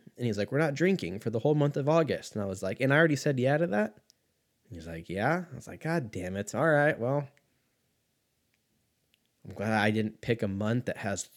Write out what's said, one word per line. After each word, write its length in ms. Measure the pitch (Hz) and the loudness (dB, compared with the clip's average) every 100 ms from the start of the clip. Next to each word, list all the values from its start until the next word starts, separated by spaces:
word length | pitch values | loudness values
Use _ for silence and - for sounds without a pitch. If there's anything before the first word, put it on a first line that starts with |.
| - - | -12 -4
And 80 | 123 | -2
he's 120 | 101 | 0
like, 140 | 101 | 0
"We're 80 | 135 | 0
not 160 | 156 143 | 0 2
drinking 440 | 175 196 85 98 | 2 2 -2 -6
for 100 | 120 | -4
the 100 | 113 | 0
whole 160 | 143 151 | 2 4
month 220 | 143 147 | 2 2
of 120 | 139 | 2
August." 460 | 165 147 90 - 107 | 2 2 -2 -4 -6
And 80 | |
I 40 | 98 | -4
was 160 | 95 | -4
like, 160 | 95 - | -4 0
"And 140 | 131 | 4
I 40 | 143 | 6
already 180 | 165 143 | 6 4
said 220 | 151 135 | 0 2
yeah 180 | 123 147 | 2 2
to 100 | 175 | 2
that?" 280 | 208 214 - | 0 -2 -4
And 760 | _ _ _ _ _ _ - | _ _ _ _ _ _ -18
he's 160 | 85 82 | -14 -12
like, 220 | 82 85 | -10 -6
"Yeah." 340 | 90 117 175 175 | -2 0 -2 -6
I 40 | 127 | -12
was 120 | - | -14
like, 160 | - | -8
"God 260 | 156 170 117 | -4 -2 -4
damn 280 | - 90 98 | -6 -6 -6
it. 180 | 101 110 | -4 0
All 120 | 160 | 2
right, 300 | 147 147 - | 4 4 2
well, 300 | 117 143 135 _ _ _ _ _ _ _ _ _ _ _ _ _ _ _ _ _ _ _ _ _ - | -2 -2 -4 _ _ _ _ _ _ _ _ _ _ _ _ _ _ _ _ _ _ _ _ _ -16
I'm 80 | - | -6
glad 180 | 107 | -2
I 180 | 110 107 | 2 2
didn't 300 | 107 107 - | 2 -2 -4
pick 200 | - 117 | -4 -2
a 60 | 104 | -2
month 380 | 98 104 120 123 | -2 0 0 -2
that 120 | - | -6
has 260 | 107 98 - | -4 -6 -8